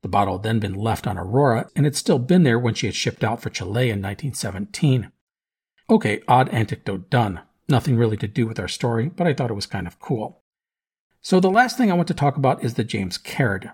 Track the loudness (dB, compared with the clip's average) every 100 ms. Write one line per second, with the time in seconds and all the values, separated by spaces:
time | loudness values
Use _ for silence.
0 | 0 0 2 0 0 0 -2 -4 -2 -2
1 | -4 -6 -2 2 4 2 -2 0 0 0
2 | 0 0 4 4 6 4 2 -2 -4 -2
3 | -4 -2 -4 -4 -6 -8 -6 -2 0 -2
4 | -4 -6 -8 -6 -8 -8 -10 0 2 2
5 | 0 _ _ _ _ _ _ _ _ 2
6 | 2 -4 4 4 4 0 -4 -4 -6 -8
7 | -2 0 2 -2 -12 _ 0 0 2 2
8 | 2 0 -4 -2 -2 -2 -8 -4 -2 0
9 | -2 -2 -2 0 -4 -4 -8 -8 -8 -12
10 | -6 -6 -6 -12 _ _ _ _ _ _
11 | _ _ 0 2 4 4 2 2 2 2
12 | 0 2 0 2 0 0 -4 -4 -4 -2
13 | -4 -6 -12 -2 0 0 -8